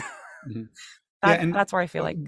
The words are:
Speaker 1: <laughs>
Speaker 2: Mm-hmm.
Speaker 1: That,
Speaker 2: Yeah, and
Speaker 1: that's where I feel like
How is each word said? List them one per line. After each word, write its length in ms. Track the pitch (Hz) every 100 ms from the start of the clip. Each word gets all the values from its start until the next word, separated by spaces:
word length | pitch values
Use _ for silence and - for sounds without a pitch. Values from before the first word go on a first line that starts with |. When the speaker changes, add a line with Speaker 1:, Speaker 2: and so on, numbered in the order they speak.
Speaker 1:
<laughs> 40 | - - - - -
Speaker 2:
Mm-hmm. 180 | 113 110 - - - _ _ 196
Speaker 1:
That, 120 | 196
Speaker 2:
Yeah, 60 |
and 100 | 165 190
Speaker 1:
that's 180 | 196
where 80 | 190
I 60 | 175
feel 160 | 160
like 140 | 160 160